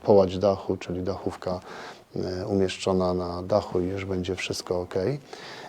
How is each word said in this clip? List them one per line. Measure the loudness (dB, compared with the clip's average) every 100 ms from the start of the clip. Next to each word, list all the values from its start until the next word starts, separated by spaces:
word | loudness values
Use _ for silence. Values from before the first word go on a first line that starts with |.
połać | 6 8 8 4
dachu, | 2 2 -2 -4
czyli | -4 -4
dachówka, | -4 -4 -6 -6 -4 -6 -8 -14 -14 -16 -10 -6
e, | -4 -4 0
umieszczona | 2 2 0 0 2 2
na | 0 -2 -6
dachu | 0 0 2 0
i |
już | 0 -2
będzie | -4 -2 -2 -4
wszystko | -4 -6 -4 -4
ok. | -2 -2 0 -2 -6 -16 -14 -14